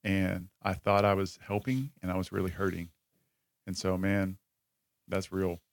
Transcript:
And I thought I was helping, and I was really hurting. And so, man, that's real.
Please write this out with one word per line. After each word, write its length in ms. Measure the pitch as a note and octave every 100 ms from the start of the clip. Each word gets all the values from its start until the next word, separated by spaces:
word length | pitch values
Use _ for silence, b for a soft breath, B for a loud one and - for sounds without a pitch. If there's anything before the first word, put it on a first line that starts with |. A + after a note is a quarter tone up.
And 460 | G#2 G2 F#2 F#2 F2+ _
I 120 | G2+
thought 320 | F#2+ - G2+ G2+
I 80 |
was 260 | G2 G2 - -
helping, 460 | G2+ C3 C3 C#3 _
and 100 | F2+
I 60 | F#2
was 140 | F#2
really 200 | G2 F#2
hurting. 380 | F2 F#2+ E2+ E2+ _ _ _ _ _ _ _ -
And 80 | F#2
so, 220 | F#2 F#2
man, 400 | G2 G2+ F#2+ F#2+ _ _ _ _ _ _ -
that's 240 | F#2+ F#2
real. 280 | F#2+ F#2 E2+ _